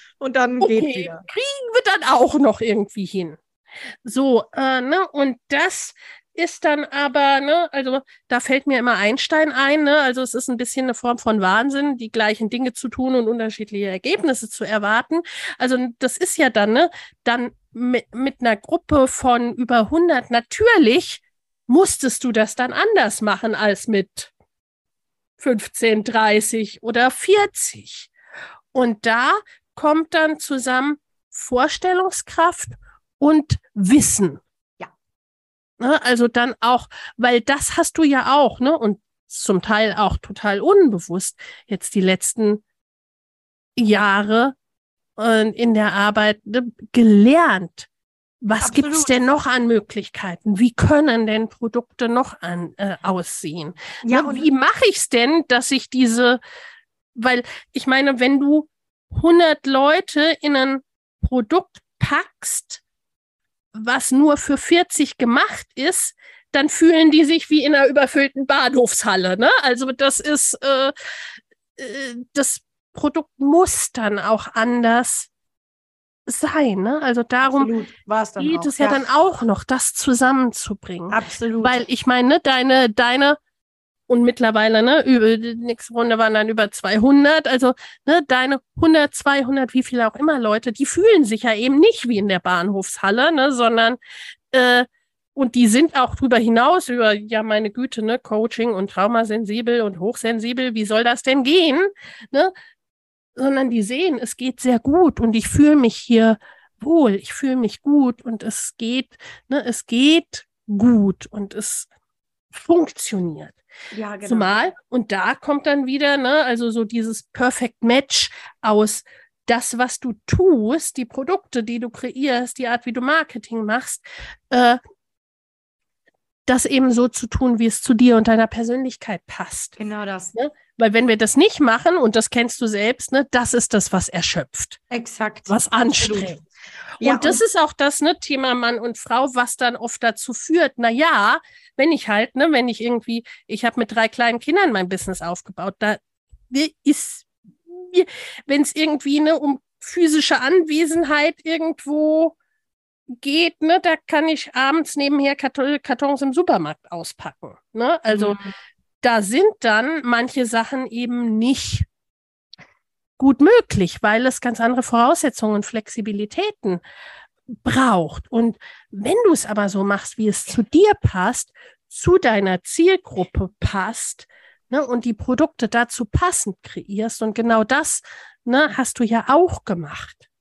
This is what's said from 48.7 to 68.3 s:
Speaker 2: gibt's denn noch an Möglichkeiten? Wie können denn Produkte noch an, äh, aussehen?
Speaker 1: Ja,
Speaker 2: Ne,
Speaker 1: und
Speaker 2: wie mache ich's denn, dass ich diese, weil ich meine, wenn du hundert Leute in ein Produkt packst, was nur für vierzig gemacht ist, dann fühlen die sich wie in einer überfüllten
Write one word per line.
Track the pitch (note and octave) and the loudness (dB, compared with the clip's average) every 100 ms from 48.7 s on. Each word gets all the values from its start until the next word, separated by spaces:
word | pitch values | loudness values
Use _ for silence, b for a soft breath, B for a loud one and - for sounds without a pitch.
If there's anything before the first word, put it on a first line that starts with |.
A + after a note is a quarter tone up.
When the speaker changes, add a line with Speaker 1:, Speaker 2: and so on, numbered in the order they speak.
| B3+ C#4+ | 0 0
Speaker 2:
gibt's | D#4+ D4 | 0 0
denn | B3+ B3+ | 2 2
noch | C#4+ C#4 | 0 0
an | B3 A#3 | 0 2
Möglichkeiten? | A3+ G#3 G#3+ - - F#3+ E3+ G#3+ F#3+ | 0 -2 -10 -12 -10 -12 -8 -4 2
Wie | A#3+ | 2
können | - - D4 D4+ A#3 A3 | 2 4 4 4 2 0
denn | A3 A3 | -2 -4
Produkte | - A#3 A#3+ A#3 - A#3 | -6 -6 -6 -8 -4 -2
noch | A#3+ C4 - | 0 -2 -6
an, | E3+ F3 E3+ - | -10 -8 -8 -8
äh, | G3+ F3+ | -8 -6
aussehen? | F#3+ F#3 F3 - E3 E3+ D3+ - B B | -4 -4 -6 -10 -10 -10 -12 -14 B B
Speaker 1:
Ja, | A3+ B3+ | -2 0
Speaker 2:
Ne, | D4 | 0
Speaker 1:
und | B3+ | 0
Speaker 2:
wie | D4+ | 2
mache | C4+ D4 - A4+ | 2 2 2 2
ich's | - - | 2 0
denn, | A#3 B3 D#4+ C#4+ | 0 2 2 2
dass | B3 B3 | 0 0
ich | C4+ - | -4 -2
diese, | B3+ B3 A3+ B3 B3 B B B B B _ _ B3 | 2 2 4 2 2 B B B B B _ _ -6
weil | B3 B3 A#3+ B B | -2 -2 -4 B B
ich | C#4 - | -8 0
meine, | C4 C#4 B3+ | 0 2 2
wenn | B3+ C#4 | 2 2
du | C#4+ D4+ D4+ _ _ _ - - | 4 2 0 _ _ _ -12 0
hundert | E4 E4+ E4 D4+ C4+ | 4 6 6 2 0
Leute | C4+ C#4 E4+ F#4 D4 D4+ D#4 | 2 4 2 0 0 0 0
in | D4 C#4 | 0 0
ein | C4+ C4+ - _ _ _ | 0 -2 -8 _ _ _
Produkt | - B3+ A3 F4 - _ _ - | -2 -2 0 -2 -2 _ _ -6
packst, | - C#4+ F#4+ _ - - - - _ _ _ _ _ _ _ _ _ | -2 -2 -4 _ -10 -8 -10 -18 _ _ _ _ _ _ _ _ _
was | A3 A3 B3+ - | -12 -4 -4 0
nur | C4 D4+ C#4+ | 4 4 2
für | - C#4 | 0 -4
vierzig | - E4+ F4 - D4 - | 2 2 2 -2 -4 -2
gemacht | A#3 C4 G#4 - - | 0 0 0 -4 -14
ist, | - C#4+ F#4 - - b b b | -6 -4 -2 -4 -8 b b b
dann | C#4+ D4 | -2 0
fühlen | - E4 D#4+ D#4+ | 4 6 8 6
die | D4+ | 6
sich | D4 E4 - | 4 2 2
wie | D4+ | 2
in | C#4 | 4
einer | C#4+ C#4 | 4 4
überfüllten | C#4+ C4+ C#4+ C#4 | 4 2 2 0